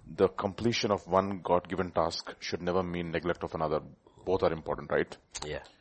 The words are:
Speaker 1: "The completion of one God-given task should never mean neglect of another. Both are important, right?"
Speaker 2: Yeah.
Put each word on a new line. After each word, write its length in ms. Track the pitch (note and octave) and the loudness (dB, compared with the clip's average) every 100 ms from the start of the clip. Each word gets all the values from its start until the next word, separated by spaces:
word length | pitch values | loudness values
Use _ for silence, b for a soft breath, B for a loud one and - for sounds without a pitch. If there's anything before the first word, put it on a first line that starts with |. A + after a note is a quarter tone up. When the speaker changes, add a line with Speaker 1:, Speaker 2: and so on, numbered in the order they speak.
| - D#2+ | -10 4
Speaker 1:
"The 140 | F#2+ | 4
completion 600 | - G2+ F#2 A2+ A2+ A#2 | 4 -4 0 0 0 0
of 180 | G2 - | 0 2
one 340 | F#2 G2 G2 | 2 2 -2
God-given 480 | D#2+ F2+ - F#2 F2+ | 2 2 2 -2 0
task 420 | F2 E2 - - - | 0 0 -2 -10 -12
should 220 | - F2+ | -8 -4
never 200 | F2 F2+ | 0 0
mean 300 | F2+ F2 E2+ | 0 -2 -4
neglect 320 | E2 - E2+ | -2 -2 -2
of 100 | E2+ | -4
another. 280 | E2+ D#2 D2+ C2 - _ - - | -2 0 0 -2 -12 _ -10 -2
Both 160 | F#2+ | 2
are 100 | F2+ | 2
important, 380 | D#2+ E2 C#2+ D2 | 0 -2 -6 0
right?" 260 | D2 - - _ - D2+ | 0 0 -4 _ -12 -8
Speaker 2:
Yeah. 140 | C#2+ - B | -8 -10 B